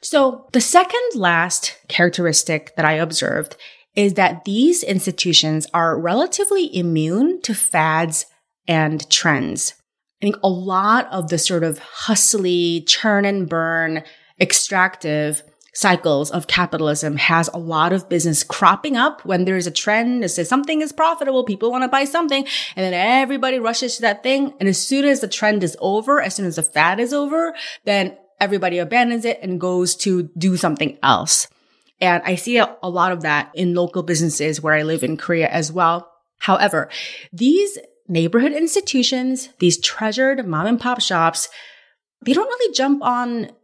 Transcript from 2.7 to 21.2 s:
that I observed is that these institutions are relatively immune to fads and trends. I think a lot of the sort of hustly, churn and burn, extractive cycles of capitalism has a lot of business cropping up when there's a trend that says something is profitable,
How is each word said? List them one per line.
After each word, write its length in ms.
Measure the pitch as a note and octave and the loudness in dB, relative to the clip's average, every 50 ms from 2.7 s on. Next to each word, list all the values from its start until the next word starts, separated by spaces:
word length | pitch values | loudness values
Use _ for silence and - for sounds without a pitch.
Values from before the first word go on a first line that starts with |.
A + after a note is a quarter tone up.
| _ | _
that 100 | - D#3+ | 0 0
I 80 | D3+ D#3 | 0 2
observed 640 | D#3 E3 D#3+ D#3+ D#3 - - - - D#3+ - - _ - - - _ _ _ _ | 0 -2 -2 -2 -2 -2 -2 -2 -2 -4 -6 -8 _ -20 -20 -20 _ _ _ _
is 180 | - G#3 G3+ F#3 | 2 2 2 4
that 320 | F#3 F#3+ F3 - E3+ - | 4 2 2 2 -2 -6
these 380 | - G3 G#3+ B3+ D#4+ F4 E4+ - | -4 0 2 4 4 4 2 0
institutions 840 | - G3+ F#3+ - - F3+ - - F3+ E3 - - D#3 D#3 D#3 D#3 - _ | -2 -2 -2 -2 -2 -4 -2 -2 2 2 2 2 2 0 -2 -4 -2 _
are 260 | F3 E3 E3 D#3+ - | 0 2 2 0 0
relatively 760 | E3 E3+ F3+ A#3 D#4 F#4 F#4 - G4+ G4 G4+ G4 F4+ D4+ - | -2 0 0 0 0 -2 -2 -2 -2 0 0 0 -2 -2 -2
immune 680 | F#3+ F3 F3 E3 D#3 D#3 D#3 E3+ G#3 C4 D#4+ F#4 F4+ | -2 -2 0 0 0 0 0 0 2 2 2 0 -2
to 120 | - - A3 | -4 -4 0
fads 720 | - - - - E3+ D#3 D#3+ D#3 D#3+ E3+ E3 D#3+ - - _ _ _ _ _ _ _ _ - | 0 0 2 2 2 2 2 2 0 0 0 -2 -6 -6 _ _ _ _ _ _ _ _ 0
and 420 | E3+ D#3+ D#3 D3+ D#3 D#3 D3 - | 0 2 2 0 -2 -4 -2 0
trends. 640 | - - - E3+ D3+ C3 F#2+ D#2+ - - - - - _ _ _ _ _ _ _ _ _ | 0 0 2 2 0 0 0 -4 -6 -6 -6 -6 -6 _ _ _ _ _ _ _ _ _
I 40 | - | -4
think 100 | G3+ A3 G#3+ - | -4 -4 0 -2
a 60 | G3 | -2
lot 580 | F#3 F3+ F#3 F#3+ F#3+ F#3 G3 G#3 A3 B3 C4 - | -2 -2 -4 -2 -2 0 2 2 2 2 2 -2
of 180 | - F#3+ E3+ D#3 | -6 -6 -4 -2
the 80 | F3 E3 | -2 -2
sort 260 | - - F#3 E3+ D#3+ | -2 0 0 0 0
of 160 | E3 - F#3+ | 0 -2 -4
hustly, 1000 | - - - - - - A3 G3 - - - G#3 F#3+ F3+ F3+ F3 F3 E3+ E3+ E3+ | -8 -10 -14 -10 -2 -2 0 2 2 2 2 2 0 0 0 2 0 0 -2 -2
churn 440 | D#3+ - - - - A3+ G#3 G3+ G3+ | 0 0 0 2 2 0 2 2 2
and 240 | G3+ G3+ G3 F#3 D#3 | 2 0 -2 -2 -2
burn, 540 | E3+ E3 E3 E3 E3 E3 E3 D#3+ D#3+ D#3+ D#3+ - - - _ _ _ _ | -2 -2 -2 -2 -2 -2 -2 -2 -4 -6 -8 -10 -20 -20 _ _ _ _
extractive 1040 | - F#3+ - - - - G3+ F#3+ F#3 F#3 G#3+ - - D#3+ D3+ D3+ D3+ D3+ D3+ - - _ _ _ _ _ _ | 0 2 2 -2 -2 0 0 2 2 2 0 -4 -6 -4 -2 -2 -2 -2 -2 -4 -6 _ _ _ _ _ _
cycles 580 | - - G3+ F3+ F3 F3+ E3+ D3+ C#3 D3 D3+ | 0 2 2 2 4 2 2 2 2 0 -2
of 160 | - C3 - - | -4 -6 -4 -2
capitalism 680 | - F3+ F3+ E3 - D#3+ D#3 D3+ D3 D3+ - D#3 D3 | 0 0 0 0 -2 -2 0 0 0 0 -2 -4 -2
has 340 | C#3+ - - E3 E3 E3 E3 - | 0 2 2 4 2 2 0 -4
a 40 | F3+ | -8
lot 360 | E3+ E3 E3 D#3 D#3 F3 F3+ | -8 -4 0 2 2 2 2
of 160 | F#3+ F3+ - | 0 -2 0
business 340 | F3 F3 D#3 E3+ D#3 D3 - | -2 0 0 2 0 0 -2
cropping 540 | - - - - F3 F#3 G3 - D#4 C#4 A#3 | -4 -4 4 6 6 6 6 0 -2 0 2
up 260 | B3 D4+ D4+ - - | 2 2 0 -4 -4
when 220 | F3 F#3+ F3 F3+ | -2 0 0 2
there's 220 | F#3 F#3+ F#3 F3 F3 | 2 0 0 -2 -2
a 40 | |
trend 500 | D#3 - - - G#3 A3 A#3 A#3+ B3 B3 | -4 -4 -2 0 0 0 2 0 0 -2
that 80 | A3+ F3 | -2 -2
says 200 | - - F3 E3 | -2 -4 -2 0
something 320 | B3 C4+ C#4+ C#4+ D#4+ D#4 | 0 0 0 0 -2 -2
is 100 | D#4 D4+ | -2 -4
profitable, 520 | D4 - D#4 E4 E4 D#4+ | -2 0 0 0 2 0